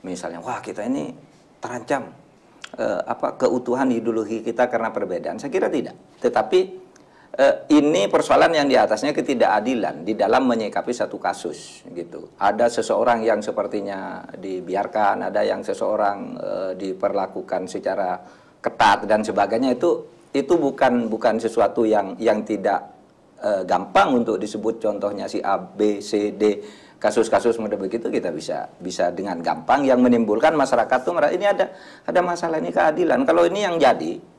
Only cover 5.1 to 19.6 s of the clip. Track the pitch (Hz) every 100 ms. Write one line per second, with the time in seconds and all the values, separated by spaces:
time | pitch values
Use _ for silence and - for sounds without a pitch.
5.1 | 87 82 85 139 185 - 139 - - -
6.1 | _ - - - 185 185 - - - -
7.1 | _ _ - 135 - - 147 147 175 196
8.1 | 160 - 139 165 160 143 127 107 107 147
9.1 | 147 - 123 101 107 107 127 - - 85
10.1 | 107 101 123 131 113 104 95 104 120 107
11.1 | 104 90 - 85 - - - - 85 85
12.1 | 80 - - 101 208 120 117 110 104 117
13.1 | 117 113 107 107 104 98 107 101 95 98
14.1 | 92 - 98 92 92 90 95 101 107 101
15.1 | 95 95 104 104 101 101 101 101 104 104
16.1 | 101 98 98 98 95 95 92 95 92 98
17.1 | 98 95 95 - 92 92 98 98 95 92
18.1 | 90 - - _ _ 117 - 107 101 104
19.1 | 107 107 98 101 113